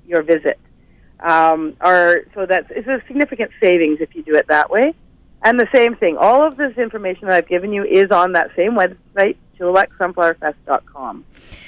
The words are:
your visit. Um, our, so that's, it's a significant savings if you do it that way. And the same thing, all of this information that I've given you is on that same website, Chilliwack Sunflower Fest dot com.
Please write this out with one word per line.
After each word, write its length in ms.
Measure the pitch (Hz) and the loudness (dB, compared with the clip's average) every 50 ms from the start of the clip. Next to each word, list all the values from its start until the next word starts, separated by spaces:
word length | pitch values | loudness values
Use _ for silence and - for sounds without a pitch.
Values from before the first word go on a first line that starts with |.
| _ 175 | _ -4
your 140 | 175 165 | -4 -2
visit. 360 | 156 156 165 160 - 151 - - _ _ _ _ _ _ _ _ _ - _ - | 0 0 0 0 0 -2 -6 -6 _ _ _ _ _ _ _ _ _ -20 _ -10
Um, 540 | - 170 165 160 160 160 160 160 160 156 - - | -4 0 2 2 4 2 2 0 -2 -8 -8 -2
our, 440 | - 180 185 180 175 175 170 160 - - _ | 0 2 2 4 4 2 2 0 -2 -6 _
so 120 | 202 190 | -8 -4
that's, 240 | 180 185 180 - - | -2 -2 -4 -4 -6
it's 180 | - - 214 233 | -10 -10 -6 -6
a 140 | 269 233 - - | -6 -6 -6 -6
significant 420 | 254 285 285 - 269 220 226 - - - | -4 -4 -4 -4 -4 -6 -8 -10 -6 -2
savings 380 | 220 185 180 170 165 156 151 151 | 0 2 2 2 2 0 0 -2
if 120 | 160 - _ | -4 -8 _
you 60 | - | -12
do 140 | 151 156 151 | -6 -2 0
it 120 | 147 - - | 0 0 2
that 220 | 151 151 151 - | 0 0 0 0
way. 240 | - 214 254 302 330 - _ _ _ _ _ _ _ _ - | 0 0 0 0 -2 -6 _ _ _ _ _ _ _ _ 0
And 140 | 220 240 247 | 0 2 2
the 100 | 233 - - | 0 2 2
same 220 | 262 233 233 233 | 2 2 2 0
thing, 220 | - 214 175 156 - | 0 -2 -2 0 2
all 280 | 165 202 240 277 302 | 2 4 4 4 2
of 120 | 320 269 254 | 2 0 -4
this 200 | 294 269 220 247 | -6 -6 -4 -4
information 500 | 233 220 220 214 202 185 185 - 208 196 | -6 -6 -6 -8 -8 -8 -8 -8 -4 -2
that 80 | 185 | 0
I've 120 | 175 170 - | 0 0 -2
given 240 | 208 202 185 208 | -4 -4 -4 -4
you 140 | 208 202 202 | -6 -6 -4
is 260 | - - 190 196 180 | 0 2 2 2 2
on 220 | 202 175 180 185 180 | 2 2 2 2 0
that 180 | 170 - - - | -2 -2 -2 -2
same 180 | - 175 214 240 | -2 -2 -2 0
website, 640 | 214 185 180 185 - _ _ _ 196 196 202 - - _ _ _ - | 0 -2 -2 -4 -8 _ _ _ -2 0 0 -2 -6 _ _ _ -6
Chilliwack 300 | 180 180 180 190 196 - - - | -4 0 0 0 0 0 -4 -6
Sunflower 380 | 190 180 175 180 170 165 165 | -6 -6 -2 -2 -2 -2 -2
Fest 220 | - - 151 147 - _ | -2 -6 -8 -8 -8 _
dot 180 | 165 139 - - | -6 -4 -4 -6
com. 380 | _ - 143 131 117 107 117 - - - - - - - - - | _ -16 -14 -14 -14 -14 -16 -18 -20 -20 -20 -20 -20 -20 -20 -20